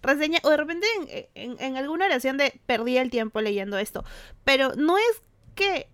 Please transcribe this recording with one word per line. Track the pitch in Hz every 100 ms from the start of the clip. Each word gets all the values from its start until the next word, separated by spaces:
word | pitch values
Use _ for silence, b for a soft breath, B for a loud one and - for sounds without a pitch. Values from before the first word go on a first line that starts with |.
reseña, | - 285 302 330
o | -
de | 302
repente | 302 339 415 440 311 - -
en, | - -
en, | 254
en | 262 262
alguna | 277 330 392
oración | 269 262 269
de, | 277 - -
"Perdí | 233 233 254
el | 254
tiempo | 240 220 214
leyendo | 214 202 196 202
esto". | 208 - - B B B
Pero | - 269 262 -
no | 302 370
es | 466 440 _ _ - -
que | 392 349 -